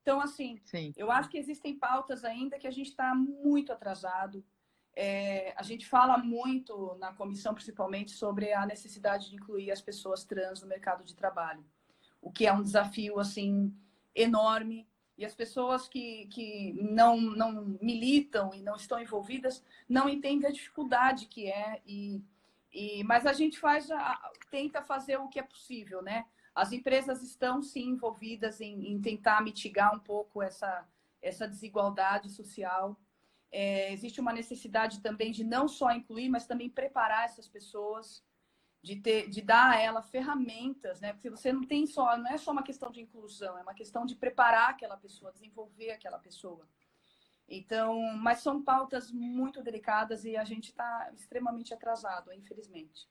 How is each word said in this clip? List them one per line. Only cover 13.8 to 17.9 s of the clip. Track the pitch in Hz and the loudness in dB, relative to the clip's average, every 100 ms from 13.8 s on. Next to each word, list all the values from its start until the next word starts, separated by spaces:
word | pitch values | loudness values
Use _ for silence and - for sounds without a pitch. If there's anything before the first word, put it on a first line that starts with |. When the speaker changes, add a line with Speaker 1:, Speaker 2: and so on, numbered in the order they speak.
| - _ _ - | -18 _ _ 2
Speaker 1:
enorme. | 226 226 220 220 226 226 220 _ _ - | 4 6 6 4 0 -8 -12 _ _ -10
E | 208 | -10
as | |
pessoas | - 226 - 247 254 254 | -6 -6 -2 0 0 -2
que, | 262 240 220 202 | -8 -8 -10 -12
que | 220 220 208 196 | -10 -8 -6 -6
não, | - 208 214 233 233 | -2 0 8 10 10
não | 226 214 226 220 202 190 | 4 2 0 0 -6 -2
militam | 220 | -2